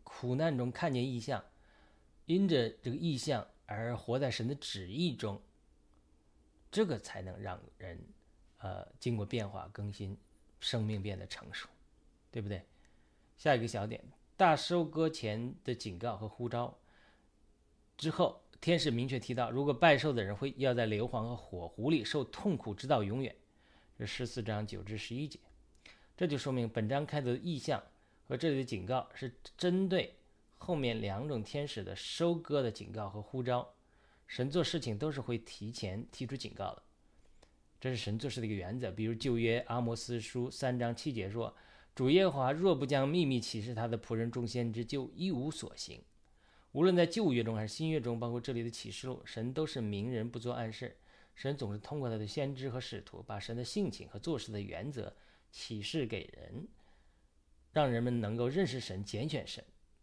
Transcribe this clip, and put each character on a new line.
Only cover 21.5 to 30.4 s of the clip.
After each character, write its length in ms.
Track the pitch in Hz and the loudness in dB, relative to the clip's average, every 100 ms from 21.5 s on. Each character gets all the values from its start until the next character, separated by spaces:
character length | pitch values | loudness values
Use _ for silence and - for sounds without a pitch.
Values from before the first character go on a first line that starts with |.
| 90 85 | -8 -8
湖 220 | - 131 | -2 2
里 160 | 156 | 2
受 180 | 104 151 | 2 -2
痛 320 | 123 - 208 | -2 -2 0
苦 180 | 143 110 | 0 -2
直 140 | 95 131 | -4 2
到 160 | 131 | 2
永 180 | 101 123 | 2 0
远， 140 | 131 - _ _ _ - _ - | -4 -8 _ _ _ -20 _ -8
这 80 | |
十 200 | 104 - | -6 -4
四 160 | 123 123 | -4 -4
章 240 | 110 104 | -2 -2
九 160 | 104 98 | -2 -6
至 160 | 95 104 | -6 -6
十 160 | - | -6
一 140 | 120 147 | -6 -6
节。 120 | - - - - - - - - | -8 -20 -20 -20 -20 -20 -20 -12
这 120 | - 180 | -2 0
就 100 | 139 | 0
说 160 | 143 | 0
明 160 | 127 113 | 0 0
本 180 | 117 107 | 0 2
章 180 | 139 | 0
开 140 | 151 147 | 0 0
头 80 | 123 | 0
的 100 | 123 | 0
意 200 | 175 143 | 0 -2
象 260 | 156 123 - - _ _ - | -2 -2 -4 -20 _ _ -6
和 100 | 131 | 0
这 140 | 160 | 2
里 60 | 135 | 2
的 60 | |
警 220 | 127 104 | 0 -4
告 240 | 92 127 - | 0 -2 -2
是 220 | - 127 - - - | -8 -8 -10 -16 0
针 320 | 180 180 190 | 4 4 4
对 260 | 180 - - - _ | 2 0 -6 -20 _